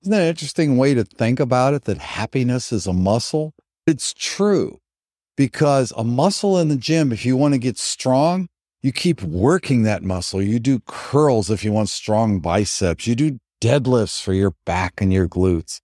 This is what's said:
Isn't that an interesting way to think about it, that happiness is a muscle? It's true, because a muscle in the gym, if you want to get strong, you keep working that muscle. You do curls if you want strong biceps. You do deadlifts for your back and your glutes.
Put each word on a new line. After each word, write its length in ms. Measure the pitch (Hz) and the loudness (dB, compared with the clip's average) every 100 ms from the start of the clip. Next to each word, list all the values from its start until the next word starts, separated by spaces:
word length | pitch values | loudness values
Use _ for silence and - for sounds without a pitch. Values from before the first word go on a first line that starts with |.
Isn't 80 | 190 | 0
that 100 | 208 | 2
an 80 | 165 | 2
interesting 480 | 165 143 - 156 127 | -2 -6 -2 2 4
way 160 | 135 | 4
to 100 | 127 | 2
think 380 | 101 - 117 127 | 0 -2 -2 0
about 320 | 131 127 131 | 2 2 2
it, 120 | 143 | 0
that 120 | - 90 | -4 -6
happiness 720 | - - 110 135 123 123 - | -6 -8 -4 -2 -2 -2 -2
is 160 | 107 95 | -4 -2
a 60 | |
muscle? 600 | 90 92 113 - 156 156 _ _ _ - | 0 2 2 0 -4 -4 _ _ _ -2
It's 260 | 151 - | -2 -4
true, 680 | - - - 202 185 85 - _ _ _ _ _ - | -8 -8 -2 0 0 -2 -8 _ _ _ _ _ -2
because 520 | 135 - 151 139 123 - | -2 2 2 2 0 -2
a 80 | |
muscle 540 | 117 123 175 196 202 185 | -2 2 2 2 0 2
in 100 | 156 | 2
the 80 | 143 | -2
gym, 360 | 113 165 147 | 0 2 2
if 120 | 110 | 0
you 100 | 120 | 0
want 200 | 131 147 | 2 2
to 40 | 139 | 2
get 200 | 127 - | -2 -4
strong, 680 | - - 131 131 160 180 180 _ _ _ | -8 -4 0 2 2 0 -6 _ _ _
you 100 | 170 | -4
keep 300 | - 180 151 | -2 -2 -2
working 640 | 87 85 117 180 - 127 | -4 2 2 2 2 2
that 180 | 110 101 | 2 0
muscle. 400 | 95 92 - 95 | -4 -4 -4 -4
You 160 | 101 117 | -2 0
do 220 | 123 127 | 0 0
curls 720 | - - - 139 151 117 92 | -4 -16 -2 2 4 2 0
if 140 | 107 | -2
you 80 | 107 | 0
want 160 | 107 104 | -2 -2
strong 520 | - - 107 113 98 | -6 -2 0 2 0
biceps. 680 | 85 92 101 - 92 80 117 | 0 0 -2 -2 -2 -2 -2
You 80 | |
do 240 | 120 151 131 _ _ | 0 -2 -4 _ _
deadlifts 580 | 113 139 123 123 101 - | 0 2 2 2 0 -4
for 140 | - | -2
your 180 | 95 98 - - | 0 0 -2 -6
back 340 | 87 92 - | -2 -4 -2
and 100 | 98 | 0
your 160 | 95 87 | 2 0
glutes. 540 | 90 92 85 - - | 0 0 0 -4 -16